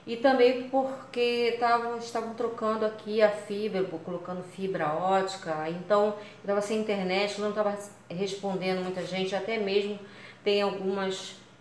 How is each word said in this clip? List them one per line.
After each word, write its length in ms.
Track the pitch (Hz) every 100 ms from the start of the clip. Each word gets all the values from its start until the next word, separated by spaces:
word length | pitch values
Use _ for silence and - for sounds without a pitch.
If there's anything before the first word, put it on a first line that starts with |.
| -
E 100 | 233
também 540 | 269 254 247 254 -
porque 880 | 269 269 - - 240 240 240 233 233
tava, 380 | 240 233 233 233
estavam 340 | - 226 220
trocando 540 | 226 226 - 220 220 214
aqui 340 | 214 208 214
a 100 | 208
fibra, 540 | 208 - 202 214 185
colocando 580 | 165 160 - 170 180 180
fibra 520 | 170 - 190 170 151
ótica. 760 | 165 185 190 190 - 170 156 160
Então, 480 | 175 180 208 208 208 - -
eu 40 | 190
tava 160 | 202
sem 180 | 202 220
internet, 580 | 214 202 185 190 202 -
não 140 | 208
tava 240 | 214 202 202 - - -
respondendo 760 | 175 196 196 196 180 185 185
muita 220 | 185 185
gente. 320 | 165 190 190 196
Até 220 | 196 226
mesmo 400 | 196 202 202 202 - - - -
tem 200 | 208 202
algumas, 760 | 202 190 190 196 190 190 - - - -